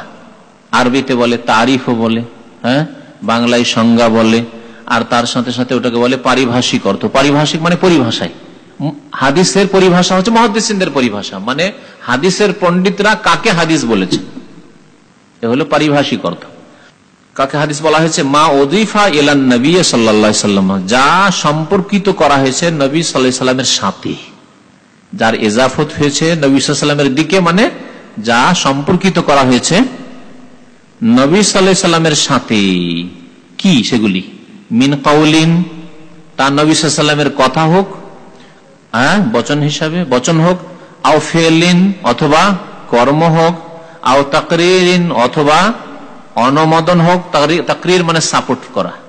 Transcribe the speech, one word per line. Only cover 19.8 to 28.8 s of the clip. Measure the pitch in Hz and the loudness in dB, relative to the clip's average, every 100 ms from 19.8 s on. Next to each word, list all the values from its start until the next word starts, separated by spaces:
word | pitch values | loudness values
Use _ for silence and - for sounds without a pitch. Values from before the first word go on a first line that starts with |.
সাল্লাল্লাহু | 165 123 110 107 107 | 2 2 2 2 2
আলাইহি | 104 | 0
ওয়াসাল্লাম, | 104 98 95 98 92 | 0 0 0 -2 -2
যা | 123 139 175 196 | 0 2 2 2
সম্পর্কিত | 175 151 156 160 196 175 202 190 | 0 -2 -2 -2 -2 0 -2 0
করা | 170 151 139 | 2 2 2
হয়েছে | 135 131 170 | 0 0 -2
নবী | 160 135 156 | 0 0 0
সাল্লাল্লাহু | 160 143 | -2 0
আলাইহি | 127 | 0
ওয়াসাল্লামের | 127 127 127 | 0 0 0
সাথে, | 127 - 101 - 92 76 - - _ _ _ _ _ _ _ | -2 -2 -4 -6 -8 -10 -14 -20 _ _ _ _ _ _ _
যার | 101 113 | -4 -2
এজাফত | 113 110 107 131 - 151 - | 0 0 0 0 0 -4 -2
হয়েছে | 147 143 | -2 0
নবী | 160 170 139 139 | 0 0 2 2
সাল্লাল্লাহু | |
আলাইহি | - | 0
ওয়াসাল্লামের | 147 151 147 139 | -2 -2 0 0
দিকে, | 131 156 190 | 0 0 0
মানে | 175 180 226 - - - - - | 2 2 0 -2 -14 -20 -18 -10
যা | 107 117 147 | -2 0 2
সম্পর্কিত | 175 143 139 | 0 0 -2